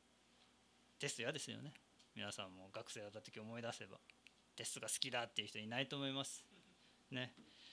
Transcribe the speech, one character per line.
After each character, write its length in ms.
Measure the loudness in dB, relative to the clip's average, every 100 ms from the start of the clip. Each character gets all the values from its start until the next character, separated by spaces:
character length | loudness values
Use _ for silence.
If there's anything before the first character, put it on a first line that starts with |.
| -20 -20 -20 -20 -20 -20 -20 -20 -16 0
テ 100 | 2
ス 80 | 4
ト 60 |
嫌 100 | 2
で 60 | 2
す 120 | 0
よ 80 | -2
ね。 140 | -4 -8 -14 -20 -12 -2
皆 160 | 0
さ 140 | 0 -2
ん 100 | -6
も 140 | -6
学 180 | -4 -4
生 100 | -4
だ 60 | -4
っ 20 |
た 100 | -6
時 180 | -8 -6
思 200 | -4 0
い 40 |
出 100 | 0
せ 120 | -2
ば、 140 | -4 -10 -14 -18 -20 -20 -12 -4
テ 80 |
ス 120 | -2 0
ト 40 |
が 80 | 4
好 60 | 6
き 120 | 6
だ 140 | 4
っ 100 | 2
て 80 | 2
い 20 |
う 40 | -2
人 100 | 0
い 80 | 0
な 120 | 2
い 60 | 2
と 100 | 4
思 100 | 2
い 60 |
ま 120 | 2
す 180 | 0 -2 -8 -18 -20 -20 -20 -20 -4
ね。 240 | -2 -2 -4 -18 -16 -14